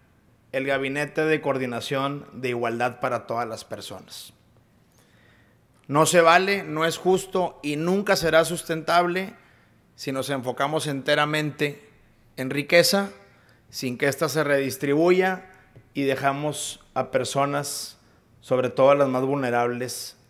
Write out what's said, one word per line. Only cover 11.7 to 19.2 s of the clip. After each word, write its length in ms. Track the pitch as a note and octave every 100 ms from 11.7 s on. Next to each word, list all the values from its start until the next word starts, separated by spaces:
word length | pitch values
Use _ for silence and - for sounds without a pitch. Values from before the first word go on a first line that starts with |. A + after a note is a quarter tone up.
| C#3+ - _ _ _ _ -
en 100 | C3
riqueza, 640 | C#3+ C#3+ E3+ E3 G3 G3 - - _ _ _ _
sin 300 | - C3 B2
que 100 | C#3+
ésta 220 | C3 D#3
se 140 | D3
redistribuya 1000 | C#3+ C#3 C3+ - C#3 C#3+ F3 F#3 F#3 F#3 - - _ - _
y 120 | C#3+
dejamos 760 | C3+ B2+ C#3 C#3 D3+ C#3+ - - -
a 160 | B2+ B2+
personas, 880 | C3 A#2+ C#3 C#3 C#3+ C#3 - - - _ _ _ _
sobre 300 | - B2+ B2
todo 220 | - C3+
a 20 |
las 160 | C#3+ C3+
más 160 | B2+